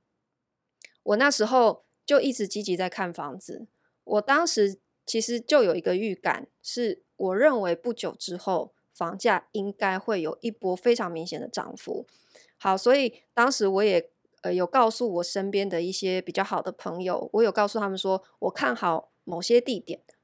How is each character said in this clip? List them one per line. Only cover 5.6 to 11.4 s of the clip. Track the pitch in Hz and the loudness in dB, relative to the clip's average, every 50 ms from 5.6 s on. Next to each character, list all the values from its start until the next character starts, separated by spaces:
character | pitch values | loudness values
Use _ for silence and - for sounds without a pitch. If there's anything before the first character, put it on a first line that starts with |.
| 233 | 6
有 | 180 156 | 4 2
一 | 170 | 0
个 | 160 190 180 | 0 0 0
预 | 185 220 220 185 | 0 -2 -2 -4
感， | - - 175 - - - - _ _ | -2 -2 -2 -2 -2 -4 -10 _ _
是 | _ - - 240 240 220 - - _ _ _ - | _ -10 -6 -4 -2 -2 -4 -6 _ _ _ -6
我 | 196 185 185 202 | -4 -2 2 4
认 | 269 311 277 233 | 4 4 4 2
为 | 196 180 170 | 0 0 -2
不 | 170 - 240 | -2 -2 -6
久 | 226 - - 165 - - | -6 -4 -6 -8 -8 -8
之 | - - 175 180 | -10 -10 -10 -8
后， | - 202 185 165 - - _ _ _ _ _ | -4 -2 -2 -2 -2 -6 _ _ _ _ _
房 | - 175 165 202 190 | -8 -8 -6 -6 -2
价 | - 233 202 175 - _ | 0 2 2 2 0 _
应 | - 214 196 202 196 | -6 -6 -6 -6 -4
该 | - 214 196 190 185 | -2 -2 -2 -2 -2
会 | - - 220 185 | -2 -4 -2 -2
有 | 160 156 - - | -2 -4 -6 -6
一 | - 233 | -8 -8
波 | 214 - - 240 185 | -8 -4 -4 -4 -4
非 | 180 - 240 240 | 0 2 2 2
常 | 247 214 175 | 2 0 -4
明 | 170 160 165 | -6 -8 -8
显 | 180 165 151 | -8 -8 -10